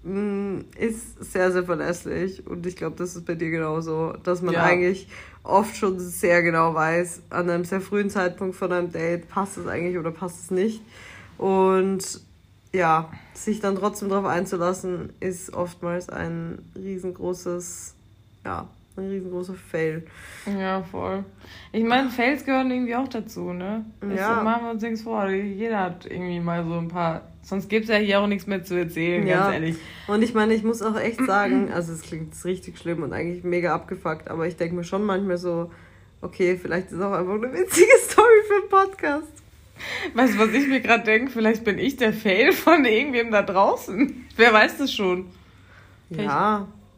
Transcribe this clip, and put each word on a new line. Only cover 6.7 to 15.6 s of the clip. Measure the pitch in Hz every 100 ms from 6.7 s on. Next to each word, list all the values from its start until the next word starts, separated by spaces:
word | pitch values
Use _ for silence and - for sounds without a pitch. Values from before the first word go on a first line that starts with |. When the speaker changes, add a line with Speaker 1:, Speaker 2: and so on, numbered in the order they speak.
Speaker 1:
weiß, | 160 156 170 175 - -
an | - 180
einem | 175 175
sehr | 190
frühen | 185 202 202
Zeitpunkt | 202 180 175 190 185
von | 185
einem | 175 175
Date, | 170 165 170 -
passt | 202 196 -
es | 175
eigentlich | 113 175 180
oder | 160
passt | 165 180 -
es | -
nicht. | 185 220 220 - - - - - -
Und | 190 190 190 190 190 190 - - - - _ _ _
ja, | 190 170 160 165 - -
sich | - - 214
dann | 202 190
trotzdem | 202 202 202
drauf | 196 190
einzulassen, | 165 175 185 175 185 185 175 120 -
ist | 185 175 -
oftmals | -